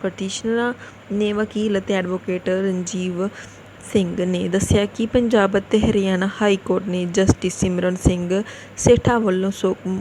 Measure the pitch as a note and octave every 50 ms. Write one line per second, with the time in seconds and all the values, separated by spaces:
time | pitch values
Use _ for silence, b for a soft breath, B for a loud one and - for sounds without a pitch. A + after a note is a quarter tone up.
0 | - F#3+ F3+ - F#3+ F#3+ - - - A3+ A3+ A#3 A#3+ A#3+ B3 B B B B B
1 | - - G3 G3+ G#3 G#3 G#3 G#3 G#3+ G#3+ - G#3 G#3+ A3 G3+ G3 F#3+ - G3+ F#3+
2 | F3+ F3+ F#3 F3+ - - F3+ F3+ F3 F#3 F#3 F#3 G3 G3 F#3 F3+ F3+ F3 - F#3
3 | F3+ F#3 F3+ F3 F#3+ G3+ B B B B B B B B - - - - - G#3+
4 | F#3+ E3+ F3 - F3+ F3+ F#3 F3 F#3 F3+ F3 G3 G3 - - G#3+ G3+ G3+ - -
5 | A3 A3+ - B3+ A#3+ A#3 A3+ A3 G3 G3 G3 G3+ G3 - - G#3+ G#3+ A3+ G#3 G#3
6 | F#3+ F#3+ F#3+ F3+ F#3+ G3 - - A3 G#3 G3 G3 - - F#3 F#3 F#3 G3 F3+ F3+
7 | F3+ F3 E3+ - F#3+ G3 - - - F#3 - - - F#3+ F3+ F3+ F3+ F3+ F3+ F#3
8 | - - F#3 F3+ F3 F3 F3+ G3 A3 B B B B B B - - B3 A#3+ A#3
9 | - - A#3+ A#3 A3 G#3 F#3 F#3 F#3+ G3 G3 - - F#3+ F#3+ - - F#3 F#3+ F#3+